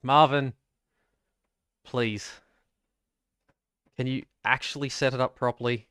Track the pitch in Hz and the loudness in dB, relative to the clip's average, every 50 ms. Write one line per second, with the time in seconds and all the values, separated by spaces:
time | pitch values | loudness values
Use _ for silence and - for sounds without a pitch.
0 | - 131 135 147 156 139 135 143 135 131 - _ _ _ _ _ _ _ _ _ | 0 4 6 6 6 6 4 0 -2 -2 -8 _ _ _ _ _ _ _ _ _
1 | _ _ _ _ _ _ _ _ _ _ _ _ _ _ _ _ _ - - 123 | _ _ _ _ _ _ _ _ _ _ _ _ _ _ _ _ _ -8 -2 -2
2 | 120 113 107 101 - - - - _ _ _ _ _ _ _ _ _ _ _ _ | -2 -2 -2 -6 -10 -12 -18 -20 _ _ _ _ _ _ _ _ _ _ _ _
3 | _ _ _ _ _ _ _ _ _ _ _ _ _ _ _ _ _ _ _ - | _ _ _ _ _ _ _ _ _ _ _ _ _ _ _ _ _ _ _ -6
4 | 131 127 131 131 - _ _ _ _ 104 123 123 - - - 147 143 135 - - | -6 -4 -4 -6 -8 _ _ _ _ 0 0 0 -2 -10 -8 -8 -8 -8 -4 0
5 | 147 131 127 127 127 123 - _ - 123 120 _ 120 120 120 113 - _ | 0 0 0 0 -2 -2 -2 _ -2 -2 -2 _ -2 -2 -2 -4 -6 _